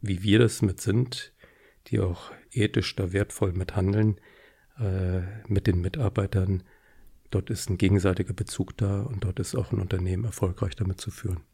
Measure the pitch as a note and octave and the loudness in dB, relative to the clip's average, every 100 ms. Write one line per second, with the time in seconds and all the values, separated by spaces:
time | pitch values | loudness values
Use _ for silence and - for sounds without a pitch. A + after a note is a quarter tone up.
0 | G#2 F#2 G#2 G#2 A#2 - G#2+ F2+ - G#2 | -2 -2 4 6 6 4 0 0 0 0
1 | - - - _ - _ _ _ - G#2+ | 0 -4 -14 _ -20 _ _ _ -4 0
2 | F#2 F2 - - - - G#2 - F#2+ - | 0 -2 -10 -20 -10 0 0 0 -2 -2
3 | F#2+ G2 G#2 - G2 F2 F#2 - F#2+ G2+ | -2 0 -2 -2 -2 0 -2 0 2 4
4 | G#2+ G#2 - - - _ _ - G#2+ F#2+ | 2 2 -6 -20 -20 _ _ -6 -2 0
5 | F#2 F#2 F2+ G#2+ - G2 - F2+ F2+ D#3 | 0 0 -2 -8 -2 0 4 2 0 0
6 | A2+ - G2 G2+ F#2 F#2+ - _ _ - | -2 0 0 2 2 0 -4 _ _ -20
7 | - - - G2+ - G#2+ - F#2 G2 G2 | -20 -20 -4 -4 -2 -6 -2 2 4 4
8 | F#2+ F2+ F#2 F#2 - - F#2 - G2+ G2 | 4 2 -2 -4 -6 -4 -6 -2 -2 0
9 | G#2+ G#2+ F#2+ F#2 - - G2 G#2 F#2+ F#2+ | -4 -4 -4 -2 -4 -2 -2 -2 0 0
10 | F2+ F#2 A2 - F#2+ F2 F#2+ - F#2+ F#2 | 0 0 -2 -2 -2 0 -4 -2 -4 -4
11 | - - G2 F2 - | -8 -8 -6 -6 -8